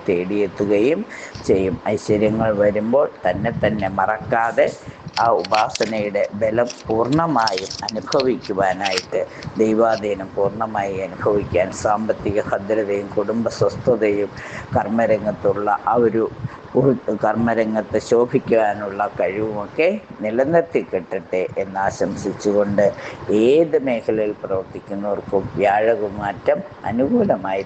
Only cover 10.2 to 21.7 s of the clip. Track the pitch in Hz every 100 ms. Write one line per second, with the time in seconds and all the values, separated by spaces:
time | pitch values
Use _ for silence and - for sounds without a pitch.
10.2 | 95 101 101 104 113 107 98 95 92 90
11.2 | 110 104 95 90 92 90 110 104 107 -
12.2 | 107 101 - 101 98 110 101 101 98 -
13.2 | 101 113 113 - 101 - 135 113 107 101
14.2 | 98 - - - - 123 101 113 110 107
15.2 | 104 98 104 95 104 104 - 117 117 110
16.2 | 107 - - - - 123 139 120 - 104
17.2 | 110 110 117 113 110 110 98 107 - 117
18.2 | 123 139 - 117 104 104 104 98 104 -
19.2 | 92 98 110 104 101 - 165 214 - -
20.2 | 107 113 139 170 - 127 - 95 85 98
21.2 | 82 92 90 - 95